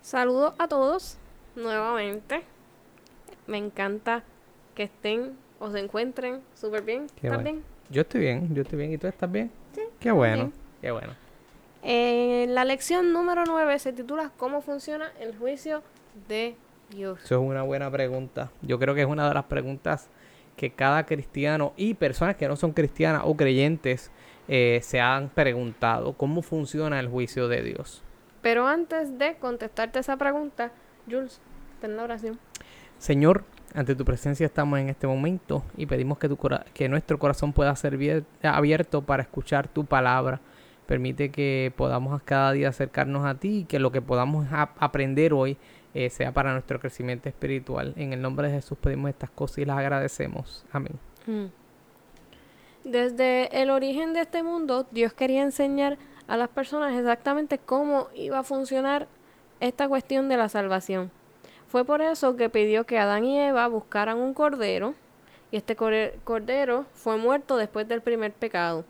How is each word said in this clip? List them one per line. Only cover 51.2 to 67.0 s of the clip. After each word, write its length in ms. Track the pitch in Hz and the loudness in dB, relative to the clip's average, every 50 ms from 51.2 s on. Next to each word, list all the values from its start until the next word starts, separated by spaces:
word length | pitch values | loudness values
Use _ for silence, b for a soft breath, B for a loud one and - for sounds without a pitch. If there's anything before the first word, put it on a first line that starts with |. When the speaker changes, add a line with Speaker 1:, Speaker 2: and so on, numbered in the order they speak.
| - | -8
Speaker 1:
Mm. 180 | - 220 214 202 190 - - - - - - _ _ _ - - - - - B B B B B B B B B B B B B | -6 -6 -6 -6 -8 -12 -18 -20 -20 -20 -20 _ _ _ -20 -20 -20 -20 -20 B B B B B B B B B B B B B
Desde 760 | 269 240 247 247 247 240 233 262 254 254 254 254 - - 269 | -2 0 2 2 2 2 2 2 4 4 2 2 0 2 2
el 80 | 262 269 | 2 4
origen 440 | 269 269 262 269 269 285 320 330 330 | 4 2 2 2 0 0 0 0 0
de 80 | 330 | 0
este 200 | 330 330 - 339 | 0 0 -2 -2
mundo, 460 | 330 330 339 339 320 277 247 254 262 - | -2 0 -2 -2 0 0 0 -2 -2 -2
Dios 240 | 233 226 233 226 - | 0 0 0 0 2
quería 300 | - 262 254 262 269 277 | 0 0 2 4 4 2
enseñar 560 | 285 269 - 285 277 277 277 277 285 285 285 B B B B B | 2 2 2 0 2 2 2 2 0 0 -4 B B B B B
a 100 | B - | B 0
las 100 | 226 240 | 0 0
personas 500 | 240 - 277 269 262 285 302 302 285 247 | -2 -2 -6 -6 -4 -2 -2 -2 0 0
exactamente 600 | 247 247 240 233 240 - 277 277 294 302 294 285 | 0 2 2 0 2 2 0 0 0 0 -2 -2
cómo 500 | 269 - - 247 269 294 294 285 269 254 - - | -4 -2 0 0 2 2 2 2 2 0 -2 -8
iba 240 | - - 277 277 269 | -8 -6 -4 -4 -4
a 40 | 262 | -2
funcionar 640 | - 277 269 269 254 262 262 262 269 285 285 294 - - - b b b b b b - - | -2 -2 -4 -2 -2 -2 0 0 2 0 0 -2 -6 -16 -20 b b b b b b -8 -2
esta 300 | 233 247 254 - 285 277 | -2 -2 0 0 0 2
cuestión 400 | 277 269 262 - 269 269 269 269 | 2 0 0 0 0 0 2 2
de 80 | 262 | 2
la 100 | 240 226 | 2 2
salvación. 640 | 208 - 214 202 190 190 190 185 - 190 190 180 185 - - - - B B B B B B B | 2 0 -2 0 0 0 -2 -2 -2 -4 -4 -4 -6 -10 -18 -20 -20 B B B B B B B
Fue 160 | B - 247 254 | B 0 0 2
por 180 | 262 294 294 | 2 2 2
eso 360 | 311 320 330 - 285 262 254 | 2 2 0 2 2 2 2
que 120 | 240 233 226 | 2 0 2
pidió 360 | - 220 214 214 214 220 233 | 4 2 4 4 4 2 2
que 140 | - 247 226 | 2 2 2
Adán 260 | 202 202 202 208 226 | 2 2 2 2 2
y 120 | 254 277 | 2 2
Eva 300 | 285 285 285 269 240 240 | 2 2 4 4 2 2
buscaran 500 | 240 233 214 - - - 208 208 220 226 | 2 0 -2 -6 -4 -2 -2 0 0 0
un 160 | 233 247 269 262 | 0 -2 -2 0
cordero, 600 | 262 302 294 285 262 220 202 185 185 196 233 311 - _ - _ - B B B B B B | 2 2 2 2 2 0 0 0 0 -2 -4 -6 -8 _ -20 _ -20 B B B B B B
y 60 | - | -8
este 180 | 214 202 - 226 | -6 -4 -4 -2
core-, 380 | - - 220 214 220 220 - - - - | 0 2 2 2 2 0 0 -4 -8 -6
cordero 640 | - 233 226 214 226 254 277 285 254 240 254 285 - - | -4 -4 -2 -2 -2 0 0 2 2 0 0 -2 -6 -14
fue 240 | - | -6